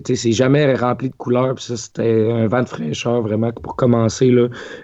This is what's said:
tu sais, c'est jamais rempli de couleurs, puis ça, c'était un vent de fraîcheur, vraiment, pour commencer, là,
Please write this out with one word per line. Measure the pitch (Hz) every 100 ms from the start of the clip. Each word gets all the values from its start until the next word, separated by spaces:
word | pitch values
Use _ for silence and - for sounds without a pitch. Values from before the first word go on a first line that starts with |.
tu | -
sais, | 123
c'est | 117
jamais | 110 131 143 147 120
rempli | 123 123 131
de | -
couleurs, | - 123 131 127
puis |
ça, | - 117
c'était | - - 113 110 110
un | 117 113
vent | 123
de | 123
fraîcheur, | - - - 120 120
vraiment, | 107 107 113
pour | 117 - -
commencer, | 127 117 113 - 131
là, | 123 120 123 - -